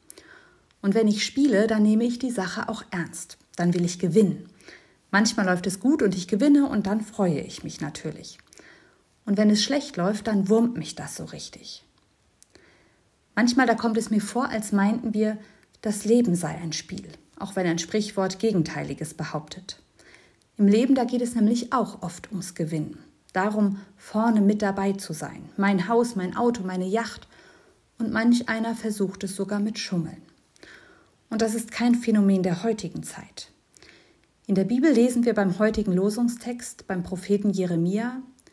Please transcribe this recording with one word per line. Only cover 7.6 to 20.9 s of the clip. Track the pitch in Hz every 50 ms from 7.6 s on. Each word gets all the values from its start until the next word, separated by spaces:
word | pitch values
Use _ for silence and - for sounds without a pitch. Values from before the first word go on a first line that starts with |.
| -
mich | 160 151 -
natürlich. | - - - - - 160 - - - - - - - _ _ - - - - - _ _ _ _ _ _ _ _ -
Und | 214 202
wenn | 190 214 208
es | 208 208 -
schlecht | - 269 294 285 - -
läuft, | 180 175 190 214 208 -
dann | - 214 196 185 175
wurmt | 214 226 233 240 -
mich | - 151 - -
das | - 151 - -
so | - 160
richtig. | 156 - - - - - - - - - - _ _ _ _ _ _ _ _ _ _ _ _ - _ _ - _ _ _ _ _ _ _ _ _ _ _ _ _ _ -
Manchmal, | - 233 240 240 262 262
da | 233 220
kommt | 220 - 233 220 226
es | 220 -
mir | 220 208
vor, | 202 - - 240 269 -
als | - 220 214 - 208
meinten | 202 196 208 226 240 - 226 208
wir, | 214 214 214 214 208 - - _ _ _ _ _ _ -
das | 214 208 - -
Leben | 208 233 240 240 190 175
sei | 165 - 151
ein | 165 165 170 160 147
Spiel, | - - - - - - - - - _ _ _ -
auch | 196 196 -
wenn | 190 185
ein | 170 165 170
Sprichwort | - - - 214 208 214 - 196 190 185 190 -
Gegenteiliges | - 226 208 180 156 - - 147 147 151 139 - 156 151 -
behauptet. | - 160 - - 151 156 - - 185 185 - - - _ _ _ _ - - - - _ _ _ _ _ _ _
Im | - 208 196
Leben, | 202 220 247 -